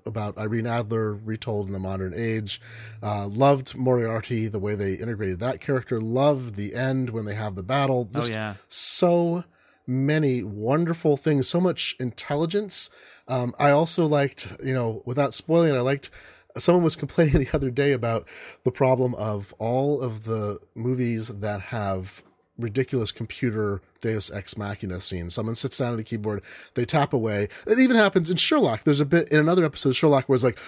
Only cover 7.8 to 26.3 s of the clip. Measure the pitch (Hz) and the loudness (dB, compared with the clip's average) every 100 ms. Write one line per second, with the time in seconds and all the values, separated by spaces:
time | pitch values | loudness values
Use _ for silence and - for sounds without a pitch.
7.8 | 139 127 113 117 117 110 107 98 - - | 2 0 -2 -4 -4 -4 -6 -10 -12 -6
8.8 | - - 180 175 170 170 175 _ _ _ | -2 2 4 4 2 -2 -6 _ _ _
9.8 | - 127 139 156 147 127 104 101 110 147 | -4 0 2 2 2 0 -4 -4 0 2
10.8 | 170 165 156 143 - 143 131 175 180 - | 0 0 2 2 2 2 2 2 0 0
11.8 | - - 127 - - 147 165 202 208 - | -6 -6 -8 -8 -4 -2 0 -2 -4 -6
12.8 | - - - - - 127 123 - 143 143 | -6 -10 -20 -16 -6 -2 -2 2 6 6
13.8 | 165 - 160 147 139 - - - 135 131 | 4 2 2 4 2 -2 -12 -8 -4 -2
14.8 | 117 107 - 123 139 - - 165 165 135 | -2 -4 -4 0 0 -2 2 4 4 4
15.8 | 127 139 - - - - _ - 143 180 | 2 0 -4 -18 -20 -20 _ -2 4 6
16.8 | 165 - 143 - 160 151 131 151 139 123 | 4 0 -4 2 4 4 2 0 -2 0
17.8 | 143 131 117 113 - - - - - - | 2 2 0 -2 -4 -18 -20 -4 -4 2
18.8 | 131 127 127 120 107 107 104 - 110 127 | 4 4 2 -2 -4 -4 -8 -6 -2 0
19.8 | 143 143 127 110 107 113 104 101 _ - | 2 0 -2 -6 -4 -4 -4 -6 _ -6
20.8 | 117 127 120 113 110 104 104 104 - 117 | -2 0 0 -2 -4 -6 -6 -6 -6 -4
21.8 | 101 95 92 - - _ _ - 117 110 | -2 -4 -6 -14 -20 _ _ -8 -6 -2
22.8 | 127 131 107 - 113 - 123 110 104 98 | -2 -2 -2 -6 -10 -4 -4 -2 -2 -4
23.8 | _ _ 113 110 - 101 92 - 101 104 | _ _ -4 -4 -6 -8 -10 -8 -8 -6
24.8 | 98 90 - 90 85 87 110 117 131 - | -8 -6 -6 -6 -6 -6 -4 -4 -6 -4
25.8 | 123 117 110 113 107 | -4 -4 -6 -6 -4